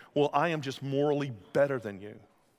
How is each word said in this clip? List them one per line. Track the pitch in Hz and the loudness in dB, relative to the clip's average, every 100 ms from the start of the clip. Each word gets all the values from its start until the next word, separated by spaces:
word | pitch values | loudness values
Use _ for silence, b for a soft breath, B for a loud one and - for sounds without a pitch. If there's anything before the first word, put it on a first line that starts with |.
| B | B
"Well, | 143 143 | 0 2
I | 143 170 | 2 0
am | 156 | 0
just | 135 - | -4 -6
morally | 139 139 147 143 143 104 - | -4 0 2 2 -2 -8 -4
better | 151 139 131 | 2 2 2
than | 107 98 | -6 -10
you." | 104 110 - _ _ | -14 -18 -20 _ _